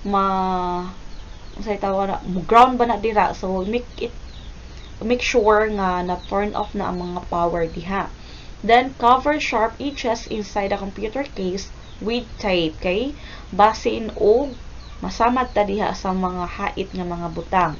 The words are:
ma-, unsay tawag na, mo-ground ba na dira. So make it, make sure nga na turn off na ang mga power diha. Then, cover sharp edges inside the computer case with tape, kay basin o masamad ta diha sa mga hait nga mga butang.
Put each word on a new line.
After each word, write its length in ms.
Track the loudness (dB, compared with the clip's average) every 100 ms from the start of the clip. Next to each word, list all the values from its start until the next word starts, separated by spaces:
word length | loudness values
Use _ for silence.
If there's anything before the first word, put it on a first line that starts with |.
ma-, 840 | 0 2 2 2 0 0 0 -2 -6 -10 -12 -12 -12 -14 -14 -8
unsay 180 | -4 -2
tawag 320 | 0 0 0
na, 80 | -2
mo-ground 540 | -2 -4 6 8 8 6
ba 80 | 2
na 100 | 2
dira. 380 | 2 4 2
So 280 | 0 -2 -2 0
make 200 | -2 -4 -6
it, 140 | -6 -6 -12 -12 -12 -14 -14 -14 -14 -8
make 180 | 0 0
sure 480 | 4 4 6 6 4
nga 340 | 2 0 0
na 140 | 0 -4 -2
turn 240 | -2 0
off 200 | -2 -4
na 140 | -4 -2
ang 140 | -4
mga 260 | -4 -6 -2
power 380 | 0 2 2 -2
diha. 420 | -4 -4 -4 -4 -8 -14 -14 -14 -6
Then, 320 | 6 6 6 2
cover 440 | 6 6 4 0
sharp 320 | 0 2 0 0
edges 480 | -6 -2 -2 -2 -2
inside 400 | -6 -4 -2 0
the 80 | -2
computer 480 | -4 -6 -6 -4 -6
case 440 | -4 -4 -4 -8 -14 -16 -6
with 320 | -2 -2 -4 -4
tape, 400 | 0 2 2 0
kay 360 | 0 0 -2 -6 -12 -14 -6
basin 640 | 4 4 6 0 0 -4
o 400 | 2 6 6 2 -6 -12 -14 -14 -8
masamad 480 | -8 2 2 4 2
ta 160 | 0 2
diha 240 | 0 0 -2
sa 160 | -2
mga 320 | 0 0 -2 -6
hait 440 | -4 -6 -4 -6
nga 80 | -6
mga 260 | -6 -4 -6
butang. 400 | -6 -2 2 2